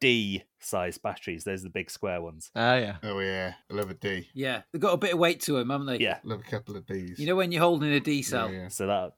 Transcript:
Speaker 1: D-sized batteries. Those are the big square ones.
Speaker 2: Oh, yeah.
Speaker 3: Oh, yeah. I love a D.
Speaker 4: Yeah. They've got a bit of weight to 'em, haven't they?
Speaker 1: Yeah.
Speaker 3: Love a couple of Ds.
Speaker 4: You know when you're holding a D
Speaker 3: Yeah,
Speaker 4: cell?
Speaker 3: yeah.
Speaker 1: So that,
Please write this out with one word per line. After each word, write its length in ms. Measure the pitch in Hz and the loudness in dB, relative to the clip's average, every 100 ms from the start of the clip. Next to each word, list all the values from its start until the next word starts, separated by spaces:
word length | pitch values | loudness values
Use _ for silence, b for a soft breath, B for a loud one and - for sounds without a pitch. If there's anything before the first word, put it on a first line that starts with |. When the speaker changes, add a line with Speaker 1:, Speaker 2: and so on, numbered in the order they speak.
Speaker 1:
D-sized 1000 | 131 120 101 95 - _ - 98 90 82 | 2 4 2 -2 -6 _ -4 -2 -2 -4
batteries. 420 | 104 95 - 82 | -6 -6 -8 -8
Those 160 | 101 95 | -6 -6
are 40 | |
the 60 | 92 | -6
big 180 | 95 90 | -8 -8
square 320 | - 101 87 | -6 -4 -4
ones. 300 | 85 80 - 113 | -6 -12 -10 0
Speaker 2:
Oh, 200 | 117 127 | 4 4
yeah. 200 | 107 87 | 2 -4
Speaker 3:
Oh, 160 | 107 98 | -6 -4
yeah. 320 | 95 95 92 87 _ | -2 -2 -6 -8 _
I 40 | |
love 160 | 101 95 | -4 -4
a 40 | |
D. 340 | 87 101 92 85 | -4 -4 -6 -8
Speaker 4:
Yeah. 280 | 131 131 117 - | -6 -4 -4 -6
They've 100 | 160 | 0
got 120 | 202 | 2
a 20 | 175 | 4
bit 160 | 202 | 2
of 80 | 170 | 4
weight 200 | 170 170 | 4 2
to 140 | - 135 | 0 2
'em, 120 | 120 | 2
haven't 160 | 139 139 | 0 -2
they? 120 | 123 | 0
Speaker 1:
Yeah. 200 | 110 - | 0 0
Speaker 3:
Love 160 | - 104 | -4 -8
a 100 | - | -4
couple 260 | 107 - 101 | -6 -6 -12
of 80 | - | -8
Ds. 300 | 98 90 90 | -8 -6 -4
Speaker 4:
You 60 | 147 | 0
know 80 | 185 | 2
when 160 | 180 | 2
you're 100 | 170 | 4
holding 300 | 175 165 151 | 6 6 4
a 80 | 143 | 4
D 160 | 151 143 | 4 0
Speaker 3:
Yeah, 60 | |
Speaker 4:
cell? 280 | 131 123 110 | 0 0 0
Speaker 3:
yeah. 140 | 95 90 | -4 -8
Speaker 1:
So 200 | - 98 | -4 0
that, 240 | 98 90 | 0 -2